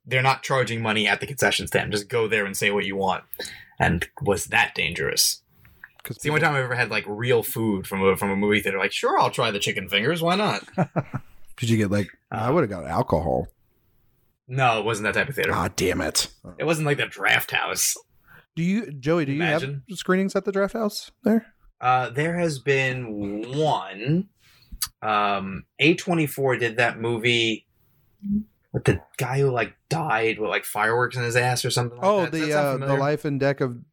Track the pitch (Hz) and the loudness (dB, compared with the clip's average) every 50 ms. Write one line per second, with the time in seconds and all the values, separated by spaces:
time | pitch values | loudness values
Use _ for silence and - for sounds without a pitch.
0 | - 131 123 127 127 135 131 - - - 139 131 123 104 117 113 113 110 104 110 | -8 -2 0 2 4 4 2 2 0 0 0 0 0 0 -2 -2 0 0 2 2
1 | 104 101 101 - - 98 135 - 110 101 - - 95 - - 95 - - 98 104 | 2 2 2 0 -2 -6 -2 0 2 2 2 0 -2 0 0 0 0 0 -2 -4
2 | - - - 117 113 104 110 107 101 98 95 - 110 104 101 101 95 95 98 98 | -4 -2 -2 -2 0 0 0 0 0 -2 -2 0 0 2 2 0 0 -2 -2 -2
3 | 95 95 90 - - _ - - - - - - - - _ - 87 87 87 85 | 0 0 0 -2 -4 _ -14 -14 -14 -14 -14 -18 -20 -12 _ 0 0 2 2 0
4 | - - - - 139 101 95 87 - - 113 113 117 - - - 85 80 85 - | -2 -6 -10 -4 0 0 0 0 0 0 2 2 2 2 0 -4 -4 -4 -4 -4
5 | 69 - - - - - - - _ _ _ _ - - - _ - - _ _ | -4 -2 0 2 2 2 0 -4 _ _ _ _ -20 -20 -20 _ -20 -20 _ _
6 | - - 120 - - 147 151 151 165 160 147 135 131 123 123 123 123 104 110 107 | -14 -12 -10 -6 -2 0 2 4 4 2 2 2 0 0 0 -2 -2 0 -2 -4
7 | 101 98 104 104 120 123 123 117 104 - - 117 110 110 101 95 92 - 98 95 | -4 -4 -6 -2 2 4 4 4 2 0 -2 -2 0 0 0 0 -2 -4 -2 2
8 | 95 98 95 - 104 98 98 98 104 104 104 104 98 101 95 95 95 101 - - | 4 4 4 2 0 -2 0 0 2 2 2 2 2 0 -2 0 -2 -2 -2 0
9 | - 254 392 359 - 117 - - 127 113 101 101 - 113 101 104 92 90 98 101 | 0 0 2 2 2 2 2 0 0 0 0 -2 -2 -2 -4 -4 -4 0 0 0
10 | 107 139 170 170 165 170 180 196 214 175 110 98 - - - - 175 - - 170 | 2 2 0 0 0 0 2 2 2 0 0 -2 -6 -6 -2 -2 -2 -2 -2 -4
11 | - - - - - - - - - - - - 120 113 113 107 107 98 101 101 | -6 -4 -6 -12 -12 -14 -18 -18 -16 -14 -10 -4 0 2 2 2 2 2 0 0
12 | 98 - - - _ - - - 110 120 147 175 143 101 98 87 71 67 80 101 | -2 -2 -6 -18 _ -10 -6 -4 -2 0 2 2 2 0 -2 -6 -6 -4 -2 -2
13 | 127 - - 78 73 82 64 65 - - - _ _ _ _ _ _ _ _ _ | 0 2 0 0 2 0 0 -2 -2 -6 -10 _ _ _ _ _ _ _ _ _
14 | _ _ _ _ _ _ _ _ _ - 127 135 131 120 113 110 101 110 117 101 | _ _ _ _ _ _ _ _ _ -6 -2 2 2 4 4 2 2 0 -2 0
15 | 107 104 95 107 95 - - - 92 92 92 92 90 101 - - - 90 90 87 | 0 0 0 0 0 0 -2 -2 0 0 0 0 0 -2 -2 0 0 0 0 0
16 | 90 - - - - - - _ - 90 90 - - 151 170 156 156 147 143 127 | -2 -2 -2 -2 -2 -4 -6 _ -20 -16 -10 -4 -2 0 0 0 0 0 0 0
17 | 117 104 - 95 98 107 117 117 - - - 80 80 87 95 - - - - - | -2 -6 -4 -2 0 2 2 2 0 0 -2 -2 -2 -2 -2 0 0 -2 -2 -4
18 | - _ _ _ _ _ - - - _ - 160 165 175 196 226 220 - 147 139 | -10 _ _ _ _ _ -20 -20 -20 _ -4 -2 0 0 0 0 -2 -4 -8 -4
19 | 120 147 165 175 156 139 135 147 170 - 151 151 131 135 143 139 - - 190 - | 0 2 2 2 2 0 0 0 0 0 0 0 -2 -4 -8 -10 -12 -12 -12 -6
20 | - - 185 185 190 190 - 196 190 208 190 190 202 190 - 233 220 208 - - | 0 2 2 2 2 2 0 -2 -2 -2 0 0 0 0 -2 -2 -4 -4 -4 -6
21 | - - - _ - 208 220 226 - - _ _ _ - _ - 123 127 127 127 | -12 -14 -10 _ 0 2 2 2 0 -2 _ _ _ -20 _ -2 0 2 2 2
22 | 127 117 120 139 151 170 170 175 175 170 147 131 - 147 139 135 131 131 127 127 | 2 0 -2 -2 0 0 0 0 0 0 -2 -2 0 0 2 2 2 0 -2 -4
23 | 123 110 107 104 104 101 101 104 113 123 131 147 156 147 123 - 92 98 95 98 | -6 -6 -6 -6 -6 -4 -4 -6 -6 -4 -2 0 2 2 2 0 -2 -6 -10 -6
24 | 110 135 156 180 190 - _ _ _ _ _ _ _ - - - - - _ - | -2 0 2 0 0 -2 _ _ _ _ _ _ _ -16 -10 -8 -8 -10 _ -6
25 | - 110 107 104 104 101 101 98 95 95 95 80 - _ _ - 131 156 180 180 | -2 0 2 2 4 2 2 0 -2 -6 -8 -10 -12 _ _ 2 4 4 4 4
26 | - 196 175 165 151 143 - - 135 131 127 117 120 117 110 120 120 117 - 113 | 2 0 0 2 0 0 0 0 0 2 2 2 0 -2 0 2 0 0 0 0
27 | 113 117 117 110 110 123 120 117 113 113 107 - - _ _ _ _ _ _ _ | -2 -2 0 2 2 2 4 4 2 2 0 -2 -6 _ _ _ _ _ _ _
28 | _ _ _ _ 202 202 202 208 214 - _ _ _ _ - 127 - 135 98 87 | _ _ _ _ -4 -2 -2 -2 -2 -6 _ _ _ _ -6 -2 2 2 0 0
29 | - _ _ - 131 123 131 139 143 135 123 120 113 95 - _ _ - 147 165 | -2 _ _ -6 -4 -2 0 0 2 2 2 0 -2 -4 -6 _ _ -6 -4 -4
30 | 156 156 110 110 113 113 107 101 107 104 101 101 - - - 104 107 110 117 123 | -2 -2 0 0 2 0 0 0 -2 -2 -2 -2 -4 -4 -2 0 0 2 2 2
31 | 123 117 127 127 120 120 113 123 120 127 123 117 - 123 - 123 120 117 120 - | 0 0 -2 -2 -2 0 2 2 2 2 0 0 -2 -2 0 0 -2 -2 -4 -2
32 | - 190 214 196 175 156 156 160 156 151 151 147 147 139 135 127 135 139 139 139 | 0 2 2 2 2 0 0 -2 0 0 2 2 2 2 0 -2 0 0 0 2
33 | 135 143 151 147 - 151 143 135 135 139 139 - 143 127 120 120 - _ | 2 2 0 0 -2 -2 0 2 2 2 2 2 0 -2 -4 -6 -12 _